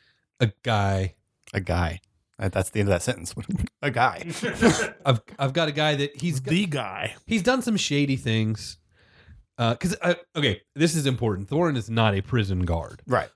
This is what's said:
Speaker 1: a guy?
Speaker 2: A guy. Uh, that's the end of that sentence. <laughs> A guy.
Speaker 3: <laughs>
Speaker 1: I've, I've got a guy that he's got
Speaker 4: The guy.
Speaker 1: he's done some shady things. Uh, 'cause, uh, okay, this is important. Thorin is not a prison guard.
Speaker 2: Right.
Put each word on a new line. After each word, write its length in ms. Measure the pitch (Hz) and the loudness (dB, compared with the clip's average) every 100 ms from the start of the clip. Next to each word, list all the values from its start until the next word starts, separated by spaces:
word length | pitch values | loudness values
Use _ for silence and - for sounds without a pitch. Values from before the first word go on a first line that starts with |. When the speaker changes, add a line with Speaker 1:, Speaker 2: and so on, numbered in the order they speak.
| _ _ _ - | _ _ _ -2
Speaker 1:
a 140 | 117 - | -2 0
guy? 520 | 123 107 98 95 92 - _ _ - | 0 2 2 0 -2 -6 _ _ -10
Speaker 2:
A 80 | 104 | -6
guy. 400 | 92 90 80 90 - _ _ - | -2 0 0 -4 -14 _ _ -8
Uh, 100 | 104 | -4
that's 220 | 98 92 | -2 -2
the 100 | 110 | 0
end 80 | 101 | 2
of 40 | |
that 100 | 87 | 2
sentence. 320 | - - 85 - - - | 0 -4 -8 -10 -6 -4
<laughs> 240 | - - | -4 -4
A 80 | 143 | -4
guy. 400 | 120 123 - 170 - | 2 2 0 -8 -6
Speaker 3:
<laughs> 640 | 233 - 226 - - - - | -6 2 4 4 0 -2 0
Speaker 1:
I've, 140 | 120 - - | 0 -2 -4
I've 140 | 139 | -2
got 160 | 139 156 | 0 0
a 40 | |
guy 220 | 147 151 147 | 0 0 2
that 240 | 143 - | -2 -4
he's 180 | 175 139 | -4 -2
got 100 | 131 | 0
Speaker 4:
The 160 | 170 202 | 0 0
guy. 480 | 147 107 95 - - - | -2 -4 -4 -6 -6 -4
Speaker 1:
he's 160 | 226 | 0
done 180 | 180 254 | 2 2
some 140 | 240 208 | 2 0
shady 400 | - 143 143 131 | 2 2 2 0
things. 600 | 123 110 110 107 - - _ _ _ _ - - _ - | 0 2 2 -2 -8 -14 _ _ _ _ -20 -20 _ -2
Uh, 160 | 117 | 0
'cause, 200 | 120 180 175 | 0 -2 -2
uh, 140 | 175 175 - 160 | 0 -2 -4 -2
okay, 260 | 139 95 _ | 0 0 _
this 200 | - 165 | 0 0
is 100 | 160 139 | 2 0
important. 420 | 123 117 98 98 | 0 0 -2 -2
Thorin 260 | 147 170 135 | 0 0 0
is 140 | 110 | -2
not 240 | 113 110 | 2 4
a 80 | 98 | 2
prison 380 | - 123 101 92 | 0 0 0 0
guard. 420 | 87 82 80 - - | 0 -2 -4 -12 -2
Speaker 2:
Right. 220 | 123 - | 0 0